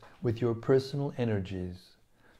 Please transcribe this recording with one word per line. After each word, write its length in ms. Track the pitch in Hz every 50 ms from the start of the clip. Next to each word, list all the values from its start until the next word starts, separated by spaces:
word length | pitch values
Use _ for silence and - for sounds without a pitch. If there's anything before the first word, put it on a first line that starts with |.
| - - - -
with 200 | - 123 110 110
your 120 | 123 117 117
personal 600 | 110 - - 135 135 135 - - 143 143 143 - -
energies, 760 | 123 113 107 101 92 92 95 95 90 90 90 92 - - - _ _ _ _ _ _ - - _